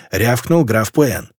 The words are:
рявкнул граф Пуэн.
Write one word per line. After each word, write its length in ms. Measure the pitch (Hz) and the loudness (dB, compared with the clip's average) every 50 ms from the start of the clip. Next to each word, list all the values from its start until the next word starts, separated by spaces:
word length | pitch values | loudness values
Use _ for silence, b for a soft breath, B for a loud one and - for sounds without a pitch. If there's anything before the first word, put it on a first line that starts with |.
| B B | B B
рявкнул 540 | B 92 104 120 131 120 - - 165 170 151 | B -2 0 0 0 -2 0 0 0 2 2
граф 280 | 110 110 110 107 - - | 2 0 0 0 0 0
Пуэн. 380 | - 147 127 87 - - - _ | 0 0 0 0 -6 -10 -14 _